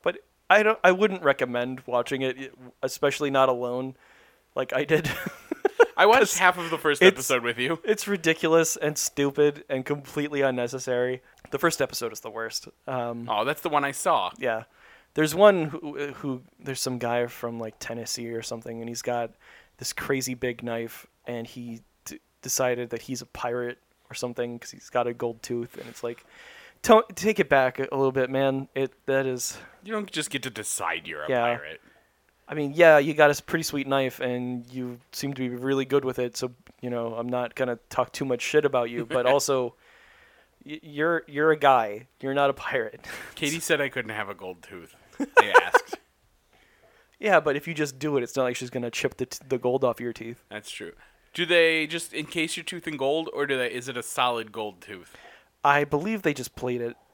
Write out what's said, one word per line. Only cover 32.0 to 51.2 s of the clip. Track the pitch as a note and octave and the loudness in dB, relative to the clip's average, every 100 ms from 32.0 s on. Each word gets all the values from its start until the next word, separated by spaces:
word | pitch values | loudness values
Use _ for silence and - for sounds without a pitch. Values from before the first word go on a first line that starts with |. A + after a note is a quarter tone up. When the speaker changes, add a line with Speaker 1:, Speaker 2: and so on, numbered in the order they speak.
| _ _ _ _ - | _ _ _ _ -12
Speaker 1:
I | |
mean, | D3+ C#3+ | -6 -6
yeah, | D3 E3 D3+ | 8 10 10
you | C#3+ | 6
got | D3+ D3 | 6 6
a | D3 | 6
s-, | |
pretty | - D#3+ | -2 -4
sweet | D#3+ D3 C3+ | -2 -4 0
knife, | C3+ C3 - | 0 0 -2
and | B2+ B2 B2 B2 A#2+ | -6 -4 -4 -8 -10
you | B2+ B2 A#2+ _ | -10 -10 -10 _
seem | - C#3 | -8 -6
to | C3+ | -4
be | B2+ | -6
really | B2 C3 C3+ | -4 0 0
good | C3 C#3 C3 | 2 2 2
with | B2 | -2
it, | B2 - | -4 -4
so, | C3 B2 - - | -8 -8 -20 -12
you | B2 | -6
know, | A#2+ A#2 A2+ | -4 -4 -6
I'm | A#2+ | -4
not | B2 A#2+ | -4 -4
gonna | - B2+ A#2 _ | -4 -4 -4 _
talk | - B2 | -4 -4
too | - | -4
much | C3+ B2 | -4 -2
shit | - D3+ | 2 4
about | D3 C3 A#2+ | 4 0 -2
you, | A#2+ | -4
but | A#2 C3 B2 | -2 0 4
Speaker 2:
<laughs> | |
Speaker 1:
also, | C#3 - C3+ B2 _ _ _ _ - _ _ _ _ | 4 4 0 0 _ _ _ _ -20 _ _ _ _
y-, | - D#3 | -18 -16
you're, | D#3+ D3 D#3+ E3 D#3+ | -12 -2 2 2 -2
you're | C#3+ D3+ | 2 4
a | D#3 | 6
guy. | C#3+ C3 A2 G#2 B2 _ | 6 6 4 -6 -14 _
You're | C3+ | -4
not | C#3 C#3+ | 2 2
a | |
pirate. | C#3 - C3+ A2 - - - | 0 -4 -4 -4 -10 -16 -16
<laughs> | - | -16
Speaker 2:
Katie | - D3 E3 | -6 -4 -4
said | - D#3 | 0 0
I | C#3 | 0
couldn't | C3 A2+ | -4 -6
have | G#2+ G2+ | -8 -8
a | |
gold | F#2 F#2 F2+ | -10 -12 -14
tooth, | - F#2+ E2 - _ - C#4+ - | -16 -18 -18 -20 _ -10 2 4
they | - | 6
asked. | - F2+ - - - | 6 6 0 0 -14
<laughs> | _ _ _ _ _ _ _ _ _ _ _ _ | _ _ _ _ _ _ _ _ _ _ _ _
Speaker 1:
Yeah, | G#3+ F3 | 4 4
but | D3+ | 4
if | C#3 E3 | -2 -4
you | |
just | D#3 D3 C3 | -4 -4 -4
do | D3+ C#3+ | -2 -2
it, | |
it's | A#2+ | -2
not | - | -2
like | B2+ B2 | -2 -2
she's | B2+ | -6
gonna | B2+ A#2+ | -6 -6
chip | - C3 - | -4 -4 -4
the | B2+ | -8
t-, | - C3+ | -8 -6
the | B2+ | -2
gold | B2 C3 | 0 0
off | C3 A2+ | 0 -2
your | A#2+ | -8
teeth. | A2+ A2+ A#2 _ | -10 -14 -16 _
Speaker 2:
That's | G#2+ - | -14 -12
true. | - G2 - - _ | -14 -14 -16 -20 _